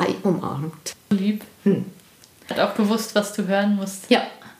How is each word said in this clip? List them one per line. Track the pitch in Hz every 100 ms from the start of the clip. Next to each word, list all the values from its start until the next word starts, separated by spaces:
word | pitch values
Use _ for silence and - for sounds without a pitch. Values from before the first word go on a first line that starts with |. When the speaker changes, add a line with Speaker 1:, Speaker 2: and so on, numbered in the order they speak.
Speaker 1:
Ei, | 190 185
umarmt. | 202 165 - 135 156 - - - -
Speaker 2:
Lieb. | 196 202 214 - -
Speaker 1:
Hm. | 202 185 - - - - - - -
Speaker 2:
Hat | -
auch | 202 -
gewusst, | 208 226 - 214
was | 208
du | - 185
hören | 196 208
musst. | 202 190 - -
Speaker 1:
Ja. | 233 - - - -